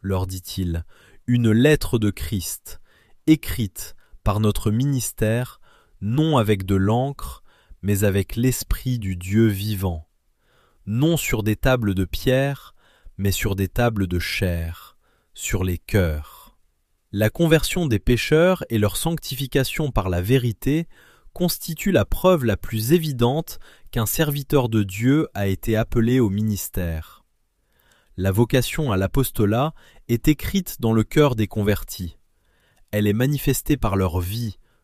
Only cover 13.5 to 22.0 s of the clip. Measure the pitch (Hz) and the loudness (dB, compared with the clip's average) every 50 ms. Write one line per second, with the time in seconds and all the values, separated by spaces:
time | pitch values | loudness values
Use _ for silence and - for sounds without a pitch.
13.5 | 98 95 98 90 - - 120 120 113 101 98 87 90 87 80 - - - 98 90 | 0 0 -2 -2 0 0 0 0 2 0 -2 0 -2 -2 -4 -4 -4 -2 -2 -2
14.5 | 85 82 82 82 82 - - - _ _ _ _ _ _ _ _ _ - - - | -2 -2 -4 -8 -10 -12 -18 -20 _ _ _ _ _ _ _ _ _ -12 -6 -4
15.5 | - 92 92 92 87 - - - - 104 90 80 76 76 73 - - - - - | -4 -2 -2 -2 -4 -4 -6 0 0 2 2 2 -2 -6 -8 -12 -18 -20 -20 -20
16.5 | _ _ _ _ _ _ _ _ _ _ _ _ - 101 107 107 - - 170 160 | _ _ _ _ _ _ _ _ _ _ _ _ -2 0 0 0 2 2 4 4
17.5 | 160 151 - - - 185 170 143 113 98 - - 123 113 - - 151 156 170 185 | 4 4 2 0 -2 -2 0 0 0 0 2 2 2 2 2 2 2 4 4 4
18.5 | 185 170 - - 117 107 104 101 - - - 165 170 156 - - 135 127 139 127 | 2 0 -2 -4 0 0 0 0 0 -2 -2 -2 -4 -4 -6 -8 -8 -8 -8 -2
19.5 | - 139 127 - - - 156 139 - 113 92 98 87 87 90 104 131 135 120 120 | 0 0 0 0 -2 -4 -4 -2 -2 -2 -2 0 -2 -2 0 2 2 2 2 0
20.5 | 107 - - 135 147 160 170 - - - _ _ _ _ _ - - - 180 170 | -4 -2 -2 -2 0 0 -2 -4 -10 -20 _ _ _ _ _ -20 -6 -2 -2 -2
21.5 | - - - - 160 - - 208 - - | -2 -4 -6 -8 -8 -4 -2 0 2 2